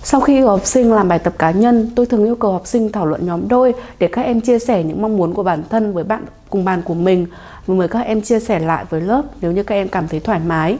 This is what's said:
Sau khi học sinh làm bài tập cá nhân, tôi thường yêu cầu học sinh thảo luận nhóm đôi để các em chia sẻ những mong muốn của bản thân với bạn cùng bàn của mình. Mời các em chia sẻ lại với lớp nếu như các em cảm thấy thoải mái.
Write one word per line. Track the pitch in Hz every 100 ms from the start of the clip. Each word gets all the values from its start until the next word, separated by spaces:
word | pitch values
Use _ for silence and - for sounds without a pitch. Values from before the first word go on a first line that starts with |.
| -
Sau | 277
khi | 269 269
học | 262 196 -
sinh | 262 233
làm | 220 185
bài | 170
tập | 175 -
cá | 160
nhân, | 175 240 233 226 233
tôi | 240
thường | 233 208
yêu | 233
cầu | 220
học | 185 180
sinh | 247 220
thảo | 214 165
luận | 156 175
nhóm | 170 190
đôi | 247 254 240 - -
để | 175
các | -
em | 254 240
chia | 226 240
sẻ | 240 214
những | 160 165
mong | 220 214
muốn | 170
của | 185
bản | 190 160 160
thân | 220 214
với | 180
bạn | 170 220 - - -
cùng | 196 185
bàn | 185
của | 170
mình. | 170 180 185 175 - - - -
Mời | 185 175
các | 226
em | 247 220
chia | 208 226
sẻ | 226 190
lại | 160 165 -
với | 160
lớp | 175 247 294 -
nếu | 170
như | 175
các | 202 202
em | 190
cảm | 190 160
thấy | 156
thoải | 185 190
mái. | 165 160 160 247